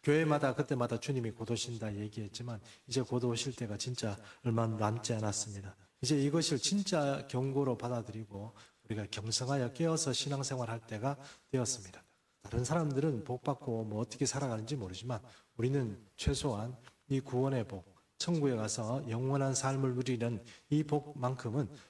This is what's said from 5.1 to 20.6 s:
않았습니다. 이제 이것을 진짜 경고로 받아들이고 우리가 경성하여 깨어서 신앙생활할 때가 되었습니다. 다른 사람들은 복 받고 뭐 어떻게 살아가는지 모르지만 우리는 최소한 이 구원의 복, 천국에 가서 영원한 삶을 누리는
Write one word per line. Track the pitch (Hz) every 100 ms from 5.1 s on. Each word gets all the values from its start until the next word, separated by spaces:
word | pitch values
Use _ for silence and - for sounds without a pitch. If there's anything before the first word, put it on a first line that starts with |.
않았습니다. | 113 107 98 - 101 98 - - _
이제 | 123 147
이것을 | 139 165 156 139
진짜 | - 202 190 170 143 139 -
경고로 | 127 135 135 135 120
받아들이고 | 120 120 110 107 110 101 110 - - _
우리가 | - 110 101
경성하여 | - 110 113 127 139 120
깨어서 | - 165 160 151
신앙생활할 | 123 139 139 135 131 117 117 -
때가 | 107 127 139 - - _
되었습니다. | 131 113 - 95 - - _ _ _
다른 | 104 117
사람들은 | 123 160 156 135 160 123
복 | - 123
받고 | - 135 - 113
뭐 | 110 107
어떻게 | 104 - 139
살아가는지 | 139 139 110 110
모르지만 | 147 95 92 113 117 - - _ -
우리는 | 123 139 120 101 - -
최소한 | - 139 147 104 113 127 - _ _
이 | 135
구원의 | 131 123 135 135 107
복, | 95 - - _ _
천국에 | - 170 143 120
가서 | 107 - 110 131 127
영원한 | 113 131 139 135
삶을 | 131 131 135 135
누리는 | 123 127 120 117 113 - -